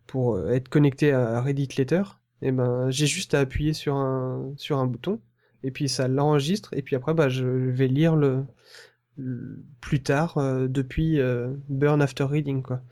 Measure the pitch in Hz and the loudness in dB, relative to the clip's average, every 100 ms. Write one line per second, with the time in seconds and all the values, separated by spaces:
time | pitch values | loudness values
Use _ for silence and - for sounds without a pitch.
0 | - 131 123 101 82 127 127 156 147 131 | -8 -2 0 0 0 0 2 4 4 4
1 | 151 131 120 117 131 139 135 - 131 165 | 2 4 2 0 0 -2 -2 -2 0 0
2 | 196 - _ _ 135 131 123 123 127 131 | 0 -8 _ _ -2 0 0 0 0 0
3 | 147 160 - 147 135 - 151 151 - 139 | 0 -2 0 0 2 0 -2 -2 -2 -2
4 | 135 131 127 131 135 143 - 139 131 123 | 0 -2 -4 -6 -8 -10 -4 -2 0 -2
5 | - 220 - _ _ _ 135 127 139 - | -4 -6 -8 _ _ _ -8 -4 -2 0
6 | 131 131 147 151 139 208 - 143 - 151 | 0 2 2 2 2 -2 -4 -8 -4 -4
7 | - 165 139 131 127 127 127 127 131 131 | 0 2 2 0 0 0 0 0 2 4
8 | 165 160 139 131 139 - _ - - _ | 4 4 4 2 -4 -10 _ -20 -20 _
9 | _ - 127 123 120 - - - - 147 | _ -12 -8 -8 -10 -14 -18 -18 -4 -2
10 | - 139 170 - 135 131 131 131 127 - | 0 0 0 0 0 0 0 -2 -2 -2
11 | 160 151 127 120 120 139 139 135 147 147 | 0 2 2 0 -4 -8 -6 0 2 4
12 | 143 - 139 147 143 135 131 127 - | 2 0 -2 0 -2 -4 -4 -8 -8